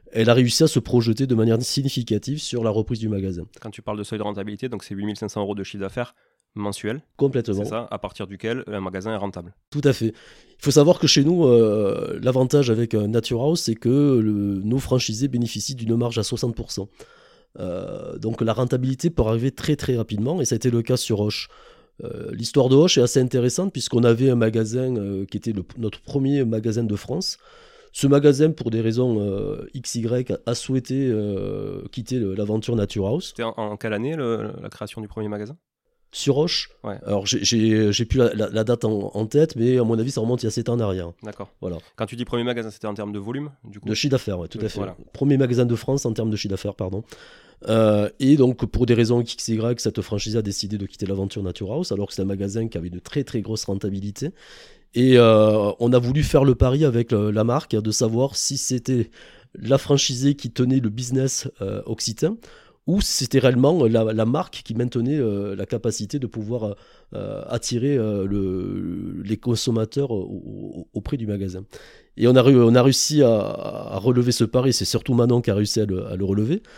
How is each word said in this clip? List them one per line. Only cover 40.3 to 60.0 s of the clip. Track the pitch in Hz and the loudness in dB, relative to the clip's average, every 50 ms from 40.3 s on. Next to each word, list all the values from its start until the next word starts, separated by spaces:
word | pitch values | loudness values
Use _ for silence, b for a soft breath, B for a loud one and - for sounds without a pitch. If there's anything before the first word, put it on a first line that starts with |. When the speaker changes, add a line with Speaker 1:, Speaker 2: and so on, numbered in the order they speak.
| 127 120 120 | -2 -2 -2
Speaker 1:
il | |
y | |
a | 107 | -4
sept | - 120 113 123 | -4 -4 -2 -2
ans | 120 | -2
en | 120 | 0
arrière. | 110 98 92 92 87 85 87 _ | 0 -2 -2 -4 -6 -10 -12 _
Speaker 2:
D'accord. | 107 104 - - 98 - _ _ | -16 -14 -14 -14 -16 -18 _ _
Speaker 1:
Voilà. | 92 90 85 82 b b b | -8 -8 -8 -10 b b b
Speaker 2:
Quand | - 113 | -10 -10
tu | - 117 | -8 -8
dis | 120 120 | -8 -6
premier | - 123 120 120 | -4 -4 -4 -2
magasin, | 123 120 120 110 110 | -2 -4 -4 -8 -10
c'était | - - - | -10 -10 -10
en | 107 101 | -8 -8
termes | 104 101 104 | -8 -8 -8
de | 104 101 | -8 -8
volume, | 98 113 127 139 147 147 139 _ - | -8 -8 -8 -10 -10 -12 -14 _ -20
du | 110 101 101 | -20 -18 -10
coup ? | - | -6
Speaker 1:
De | 104 107 | -4 -2
chiffre | - - 139 | -2 0 2
d'affaires, | 135 - - 107 92 90 | 0 0 0 -2 -6 -6
ouais, | 85 | -8
tout | - - | -8 -8
Speaker 2:
Oui, | 107 110 | -6 -6
Speaker 1:
à | 104 | -6
fait. | - | -6
Speaker 2:
voilà. | 101 98 95 90 - - - - | -6 -8 -8 -10 -14 -20 -16 -6
Speaker 1:
Premier | - 135 143 139 | 0 2 4 4
magasin | 135 135 123 120 127 123 | 4 4 2 2 2 2
de | 120 117 | 2 0
France | 110 - - 135 139 - | -2 -2 -2 -2 -2 -2
en | 120 107 | -4 -4
termes | - 110 110 | -2 -2 -2
de | 107 | -2
chiffre | 101 - 98 | -4 -4 -6
d'affaires, | 98 - - 101 98 | -6 -6 -6 -8 -6
pardon. | - 101 92 95 107 B B B B B B B B B B B _ - | -6 -6 -6 -6 -8 B B B B B B B B B B B _ -4
Euh, | - 113 113 110 107 104 104 104 101 - - | 0 2 4 6 6 4 4 2 0 -2 2
et | 135 135 151 | 4 4 6
donc, | 143 127 127 120 - 120 | 6 6 4 2 0 -4
pour | 110 - - 123 | -4 -2 0 2
des | 120 117 | 4 4
raisons | 117 117 110 120 120 | 4 4 4 2 0
X | 117 - - - - 113 | 0 -2 -8 -8 -6 -4
Y, | 113 107 110 120 123 - | -2 -2 -2 -2 -2 -2
cette | - 107 - 110 | -4 -4 -4 -4
franchise | - - 107 101 - 110 110 | -4 -4 -4 -4 -4 -2 -2
a | 113 | -2
décidé | 104 101 98 - 104 95 107 | -2 -2 -4 -6 -6 -6 -6
de | 101 98 | -6 -8
quitter | - - - 107 | -10 -10 -8 -6
l'aventure | 95 98 95 98 98 - 104 95 | -4 -4 -4 -4 -4 -6 -6 -6
Natura | 90 - - 101 92 120 | -6 -6 -6 -8 -6 -4
House, | 165 185 - | -4 -4 -4
alors | 101 98 101 | -4 -4 -4
que | - - | -4 -4
c'est | - | -4
un | 95 | -4
magasin | 98 98 95 98 98 101 113 113 | -4 -4 -4 -6 -4 -4 -4 -4
qui | 107 - | -4 -6
avait | 85 85 87 | -8 -8 -8
une | 87 90 | -10 -12
très, | - - - 147 131 | -12 -8 -6 -6 -4
très | - - 110 | -4 -6 -6
grosse | 92 104 110 - - | -6 -6 -8 -8 -6
rentabilité. | - 98 98 - 98 98 98 101 101 98 - 139 170 B B B B B B B B B B B _ - | -6 -6 -4 -4 -4 -4 -6 -6 -8 -8 -8 -8 -10 B B B B B B B B B B B _ 0
Et, | 120 127 131 127 | 2 6 8 8
euh, | 120 117 113 110 107 107 107 107 107 101 104 - - | 8 8 8 8 8 6 6 4 4 2 0 0 0
on | 120 120 127 | 2 4 4
a | 123 | 4
voulu | 123 120 135 151 143 | 4 2 0 0 2
faire | - - 139 139 | 4 4 6 6
le | 135 120 | 4 6
pari | - 139 127 131 151 156 | 6 4 4 4 4 2
avec | 135 117 117 117 - 117 | 2 2 2 0 2 2
le, | 101 104 107 | 2 2 2
la | 104 110 110 | 2 2 2
marque, | 117 123 156 - - 123 | 2 2 0 -2 -2 -2
de | 107 107 110 | -2 0 0
savoir | 107 - 123 113 113 120 135 139 - | 0 0 0 2 2 2 0 0 -2
si | - - - 143 | -4 -4 -4 -4
c'était | 127 - - 131 120 - 131 131 120 110 B B B B B B B B B - | -4 -4 -2 -4 -2 0 0 0 0 0 B B B B B B B B B -16
la | - - 113 135 | -8 0 2 2
franchisée | 131 - - 143 139 | 2 4 2 2 2